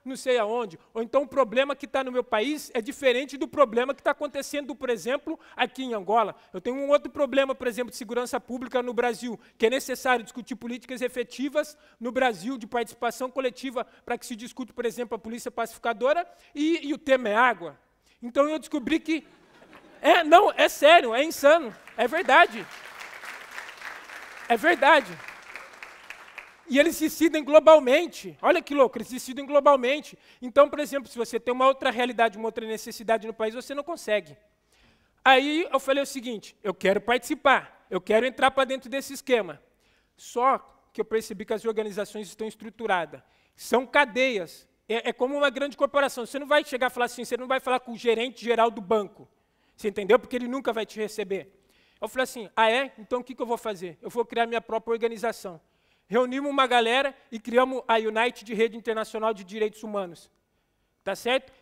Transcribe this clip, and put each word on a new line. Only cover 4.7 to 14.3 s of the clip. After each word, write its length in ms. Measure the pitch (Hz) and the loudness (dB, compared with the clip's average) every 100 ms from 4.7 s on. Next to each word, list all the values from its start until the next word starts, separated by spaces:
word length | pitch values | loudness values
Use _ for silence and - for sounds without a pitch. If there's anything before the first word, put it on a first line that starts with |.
| 262 | -8
por 140 | 254 | -4
exemplo, 500 | 233 214 285 302 320 - - | -4 -4 -6 -6 -12 -12 -4
aqui 280 | 247 - | -4 -4
em 100 | 254 | -8
Angola. 420 | 214 180 226 196 - _ | -6 0 2 0 -4 _
Eu 80 | 185 | -10
tenho 160 | 240 269 | -8 -6
um 140 | 277 | 2
outro 200 | 285 285 | 2 2
problema, 460 | 294 269 269 269 262 | -4 0 0 0 -4
por 120 | 254 | -6
exemplo, 220 | 214 240 | -6 -8
de 60 | - | -10
segurança 420 | 220 240 240 277 | -8 -6 -4 -8
pública 460 | - 247 254 254 | -8 -10 -4 -4
no 100 | 247 | -2
Brasil, 460 | 233 247 226 247 202 _ - | -2 -2 -4 -8 -10 _ -2
que 80 | 220 | 0
é 40 | |
necessário 560 | 262 - 247 254 240 202 | 0 -4 -4 0 0 -2
discutir 300 | 247 - 240 | -14 -12 -12
políticas 460 | 233 247 - 247 | -10 -12 -10 -6
efetivas 760 | 247 247 233 - 277 294 302 - _ _ | -6 -6 -8 -6 -4 -2 -4 -10 _ _
no 120 | 233 | -4
Brasil 460 | 254 254 180 220 269 | 0 0 0 -8 -8
de 100 | 220 | -6
participação 640 | 240 233 - 240 - 254 | -6 -6 -4 -6 -4 -8
coletiva 560 | 262 254 - 262 240 208 _ - | -4 -6 -6 -8 -6 -8 _ -8
pra 120 | 240 | -8
que 80 | |
se 100 | - | -8